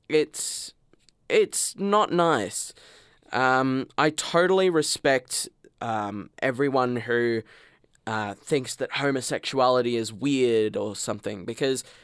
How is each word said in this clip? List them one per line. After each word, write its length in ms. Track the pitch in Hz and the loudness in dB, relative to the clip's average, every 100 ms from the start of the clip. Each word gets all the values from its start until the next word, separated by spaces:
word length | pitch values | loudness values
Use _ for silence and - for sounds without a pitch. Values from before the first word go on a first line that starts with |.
| - | -2
it's, 640 | 156 151 - - - - - _ _ _ _ - | 0 0 -4 -8 -8 -12 -18 _ _ _ _ 0
it's 480 | 220 202 - - - | 2 2 0 -4 -2
not 340 | 196 208 - | 0 2 2
nice. 600 | 175 170 135 95 - - - - - _ _ - | 2 2 2 -2 -6 -10 -14 -20 -20 _ _ -6
Um, 560 | 123 131 131 131 131 - - | 0 2 4 2 -2 -4 0
I 120 | 156 | 0
totally 600 | 151 - 170 180 190 190 | 0 0 2 4 4 4
respect, 800 | 160 147 - 143 131 - - - _ - - | 2 0 0 2 0 0 -8 -8 _ -20 -10
um, 500 | 117 110 101 104 85 - | -6 -4 -4 -8 -12 -4
everyone 580 | 135 120 143 127 123 123 | -2 0 0 2 0 -2
who, 460 | 113 120 120 113 - - - _ _ _ - | 0 0 2 0 -6 -18 -20 _ _ _ -6
uh, 280 | 110 104 | -4 -4
thinks 420 | 101 - 143 123 - | -8 -2 -2 -2 -6
that 180 | 127 | -6
homosexuality 1040 | - 139 135 - 135 - 135 127 127 120 117 | -2 -2 -2 -2 -6 -4 2 4 4 2 0
is 160 | 110 | -4
weird 640 | 104 143 135 123 113 107 104 | -4 0 2 4 4 2 -2
or 200 | 104 98 | -6 -6
something, 500 | - 104 104 101 101 | -6 -6 -6 -8 -8
because 380 | 113 135 131 - - | -4 -2 -2 -6 -16